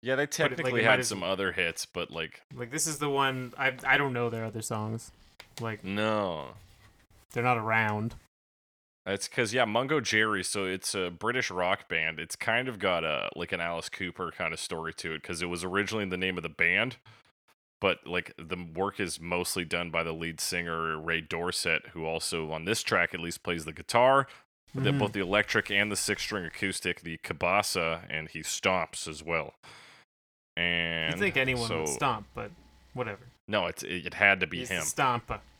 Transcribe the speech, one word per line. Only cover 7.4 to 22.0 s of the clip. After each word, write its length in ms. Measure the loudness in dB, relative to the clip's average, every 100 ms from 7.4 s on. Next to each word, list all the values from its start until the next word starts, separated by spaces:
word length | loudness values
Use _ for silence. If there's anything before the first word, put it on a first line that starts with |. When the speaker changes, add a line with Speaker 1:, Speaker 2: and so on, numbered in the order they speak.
Speaker 2:
not 140 | 0 2
around. 580 | 2 2 2 0 -2 -6 _ _ _ _ _ _ _ _ -4
Speaker 1:
It's 240 | -4 -2
'cause, 240 | 0 2
yeah, 100 | 4
Mungo 380 | 4 2 2 0
Jerry, 420 | 2 4 4 2
so 220 | -2 -2 -2
it's 280 | -2 -2
a 160 | -2 -2
British 380 | -2 -2 0 -2
rock 380 | 0 2 0 0
band. 320 | 0 0 -4
It's 160 | -8 -6
kind 320 | 0 0 0
of 100 | 0
got 280 | 2 4 2
a, 240 | 0 -2 -4
like, 160 | -4
an 80 | -2
Alice 260 | -2 -4 -6
Cooper 440 | -6 -6 -4 -8
kind 220 | -4 -4
of 60 | -4
story 340 | -6 -6 -6 -6
to 180 | -6
it, 100 | -6
'cause 180 | -6 -4
it 40 | -2
was 160 | -2
originally 400 | -2 0 0 0 -2
the 120 | 0
name 180 | 0 -2
of 60 |
the 60 | -6
band, 480 | 0 2 4 0 -4 -18 -20 _ _ _ _ _ _
but, 260 | 0 0 -2
like, 260 | -4 -4 -12
the 180 | -8 -8
work 420 | -6 -2 -2 -2
is 200 | -4 -4
mostly 460 | -2 -2 0 -2 -2
done 240 | -2 -2
by 120 | -2
the 100 | -2
lead 260 | -2 -4 -4
singer, 580 | -4 -2 -2 -2 -2 -2
Ray 200 | 0 -2
Dorset, 680 | -2 -4 -2 -2 0 0 -2
who 120 | -6